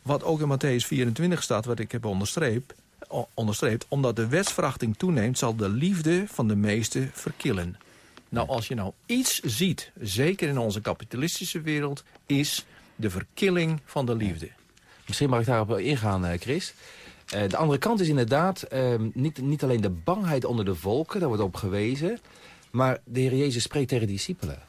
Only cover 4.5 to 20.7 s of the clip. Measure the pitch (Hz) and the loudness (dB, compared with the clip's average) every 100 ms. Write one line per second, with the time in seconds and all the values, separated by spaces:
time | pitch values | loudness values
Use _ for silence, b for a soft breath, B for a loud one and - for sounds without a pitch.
4.5 | - 151 - 117 107 185 151 107 127 123 | 0 -2 0 -4 0 0 2 2 0 0
5.5 | 110 101 107 175 190 156 180 208 - 113 | 0 0 2 2 2 2 2 0 0 2
6.5 | 104 104 107 113 135 131 - - - 151 | 4 2 2 0 -2 -4 -4 -8 -4 -2
7.5 | 98 87 95 B B B B B 117 - | -2 -4 -8 B B B B B -4 -2
8.5 | 127 110 123 95 - - 240 254 - 156 | -2 -2 -4 -4 -8 -2 0 0 0 -2
9.5 | 110 185 131 - - 110 95 147 196 160 | 0 0 0 -6 -10 -6 0 0 2 0
10.5 | 139 117 101 104 - 110 117 160 - 185 | 0 0 -2 -4 -6 -6 -4 -4 -4 -6
11.5 | 170 156 151 143 143 - B _ 139 143 | -6 -4 -2 -2 -6 -12 B _ 0 0
12.5 | - - B B - 107 90 - - 196 | -4 -8 B B -4 -4 -4 -8 0 2
13.5 | 175 165 156 - 151 123 117 104 80 - | 2 2 -2 -4 -4 0 0 0 -2 -10
14.5 | - _ _ B B - 101 143 123 113 | -16 _ _ B B -8 0 4 4 4
15.5 | 120 104 107 104 139 104 95 90 90 117 | 2 2 0 2 0 2 2 0 -2 -2
16.5 | 156 - - B B B B B 101 101 | -4 -4 -14 B B B B B -2 0
17.5 | - 160 139 220 226 170 143 117 139 180 | 2 2 2 2 2 4 4 4 4 2
18.5 | 185 - 131 127 117 110 123 147 156 131 | 0 -4 0 2 2 0 0 -2 0 -2
19.5 | 147 139 120 101 87 82 190 185 139 120 | 0 2 2 2 -2 -2 0 0 0 0
20.5 | 120 98 | 0 0